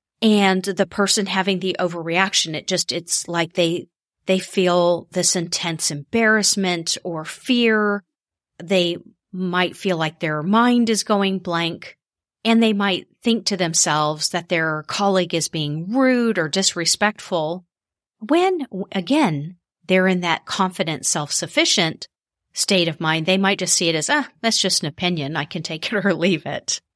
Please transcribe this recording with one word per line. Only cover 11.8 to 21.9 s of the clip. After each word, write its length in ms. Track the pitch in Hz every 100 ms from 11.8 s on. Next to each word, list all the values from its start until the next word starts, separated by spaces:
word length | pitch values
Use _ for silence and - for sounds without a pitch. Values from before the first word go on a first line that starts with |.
| - - _ _ _ _
and 180 | 226 226
they 100 | 226
might 360 | 202 196 180 - _
think 240 | 240 226 -
to 100 | 190
themselves 720 | 170 165 170 151 151 156 -
that 180 | 175 165
their 360 | 170 160 151
colleague 500 | - - 202 190 175
is 140 | 165 -
being 440 | 160 147 156 180
rude 460 | 254 262 247 233 196
or 100 | 156
disrespectful, 1160 | 185 190 175 165 - 208 208 - 175 156 180 - _ _ _ _ _
when, 460 | 214 330 370 359 262 185 196
again, 640 | 196 175 294 180 143 156 180 _ _ -
they're 200 | 185 185
in 160 | 185
that 240 | 175 - -
confident, 580 | - 185 180 170 151
self-sufficient 1040 | - 165 147 - 165 294 339 - 160